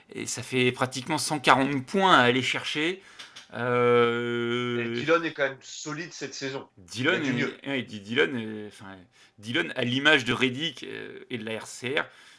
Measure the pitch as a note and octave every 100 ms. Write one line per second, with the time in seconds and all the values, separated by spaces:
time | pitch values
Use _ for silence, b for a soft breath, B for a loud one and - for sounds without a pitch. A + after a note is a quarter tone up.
0 | B - A2+ - A#2+ B2+ B2 B2 B2+ C3+
1 | B2 D#3 - D3+ D#3 C3 C3+ C#3+ C3 G3
2 | F#3+ D#3 A#2+ B2+ A#2+ B2+ - D3+ D#3+ G3
3 | B B B B B A2+ B2 B2 A#2+ A#2+
4 | A#2+ A#2 A#2+ A#2+ A#2+ A#2+ A#2+ A#2+ A#2 A#2+
5 | C#3+ E3 D#3+ D3+ C#3 C3+ - - D#3 D3
6 | E3+ - C#3 - C3+ C3+ - _ F2+ G#2+
7 | C3 F3 C#3+ B2 A#2+ - - C3+ A2 G#2+
8 | G2 A#2+ E3 B2+ A2 G#2+ G#2+ - G2 F#2+
9 | F2 b b _ G#2+ C3+ D#3 B2+ B2 B2+
10 | D3 D3+ A#2+ A2+ C3 B2 E3 B2+ G2 A2
11 | G#2+ - - B2 G#2+ A2 - - A#2+ D3+
12 | - B B